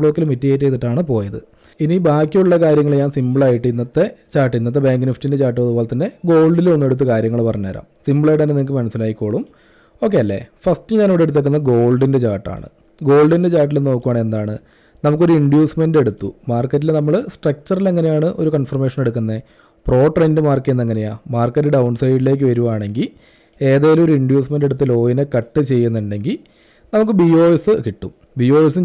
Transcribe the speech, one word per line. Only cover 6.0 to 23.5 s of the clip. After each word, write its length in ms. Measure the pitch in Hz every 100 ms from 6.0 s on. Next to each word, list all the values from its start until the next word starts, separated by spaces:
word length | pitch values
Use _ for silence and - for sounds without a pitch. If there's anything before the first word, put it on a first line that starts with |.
| 190 - 175
ഗോൾഡിൽ 380 | 165 160 170 175 156
ഒന്നെടുത്ത് 320 | 135 131 131
കാര്യങ്ങൾ 300 | 113 113 117 113
പറഞ്ഞുതരാം. 380 | 110 95 98 - _ -
സിമ്പിളായിട്ട് 360 | 143 151 151
തന്നെ 120 | 151 143
നിങ്ങൾക്ക് 180 | 135 135
മനസ്സിലായിക്കോളും. 640 | 113 113 110 110 107 131 - _ _ _ _ - 226
ഓക്കെ 120 | 190
അല്ലേ? 140 | 107 98 - _ 185
ഫസ്റ്റ് 340 | 165 - 220
ഞാനിവിടെ 240 | 202 175 160
എടുത്തേക്കുന്ന 340 | 147 139 147 139
ഗോൾഡിൻ്റെ 500 | 120 120 127 135 135 120
ചാർട്ടാണ്. 420 | 98 - 95 - _ _ - 139
ഗോൾഡിൻ്റെ 400 | 143 151 170 180 170
ചാർട്ടിൽ 240 | 143 147 139
നോക്കുവാണെങ്കിൽ 400 | 127 127 117 113
എന്താണ്, 280 | 110 104 107 _ _ _ - 147
നമുക്കൊരു 280 | 151 170 165
ഇൻഡ്യൂസ്മെന്റ് 580 | 143 147 156 160 160 156
എടുത്തു. 260 | 117 98 98 - -
മാർക്കറ്റിൽ 420 | 117 127 143 156 156
നമ്മൾ 160 | 147 185 262
സ്ട്രക്ചറിൽ 540 | - 160 143 - 190 196
എങ്ങനെയാണ് 360 | 175 160 151 160 -
ഒരു 80 | 156 151
കൺഫർമേഷൻ 460 | 127 135 135 143 123
എടുക്കുന്നത്? 360 | 117 110 110 - _ _ _ -
പ്രോ 120 | 127 151 160
ട്രെൻഡ് 260 | 160 156 151
മാർക്ക് 180 | 135 135
ചെയ്യുന്നത് 200 | 127 117
എങ്ങനെയാണ്? 320 | 110 107 107 - 117
മാർക്കറ്റ് 340 | 120 147 147 143
ഡൗൺ 160 | 123 120
സൈഡിലേക്ക് 420 | 131 131 131 135 135
വരുവാണെങ്കിൽ 560 | 120 120 110 104 110 220 - _ _ _